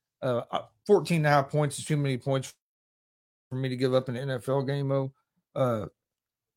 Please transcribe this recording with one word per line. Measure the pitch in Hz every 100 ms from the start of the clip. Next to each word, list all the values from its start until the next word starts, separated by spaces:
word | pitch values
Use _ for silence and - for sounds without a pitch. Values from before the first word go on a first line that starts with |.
| _ _
Uh, | 127 120 120
I, | - - _ -
fourteen | 202 151 170
and | 151
a |
half | 147 135
points | 151 147 -
is |
too | 120 151
many | 139 127
points | 143 135 127 - _ _ _ _ _ _ _ _ _
for | 127
me | 131
to | 123
give | 131
up | 127 131
in | 120
an | 139
N | 127
F | -
L | 135
game, | 131 143 139
though. | 139 135 - _ _ _
Uh, | - 131 113 98 - _ _ _ _ _